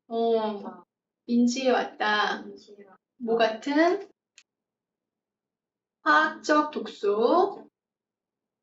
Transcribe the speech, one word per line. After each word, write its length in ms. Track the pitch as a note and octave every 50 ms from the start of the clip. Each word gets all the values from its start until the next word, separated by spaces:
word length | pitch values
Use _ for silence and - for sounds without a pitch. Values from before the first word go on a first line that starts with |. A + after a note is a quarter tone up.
| _
어, 760 | - A#3 A3+ A#3 A#3 A3+ A3 A3 G#3+ G#3 G3+ G3+ A3 - - - _ _ _ _ _ _ _ -
인지해 460 | - A#3+ A#3+ B3 A#3+ A#3+ C4+ C4 B3+
왔다. 720 | A#3 - - - - - G#3+ G#3 G#3 G#3 G3+ - - G#3+ G#3+ G#3 G3+ - - - G#3 - G3+ F#3+ F#3 _ _ _ _
뭐 180 | - B3 A3 A3+
같은? 680 | A3+ A3+ A3 A3 - - C#4+ C#4 D4+ E4 F4+ G4 G4+ - - _ _ _ _ _ _ _ _ _ _ _ _ _ _ _ _ _ _ _ _ _ _ _ _ _ _ _ _ _ _ _ _ _ _ _ _ _ _ -
화학적 680 | D#4+ D4+ D4+ D#4 D#4 D#4 - - - D4+ - D4 -
독소. 960 | - B3 A3 - - - - G3+ G#3 G#3+ A#3+ C#4 D#4+ F4+ G4 G4+ - - - - _ _ _ _ _ _ _ _ _ _ _ _ _ _ _ _ _ _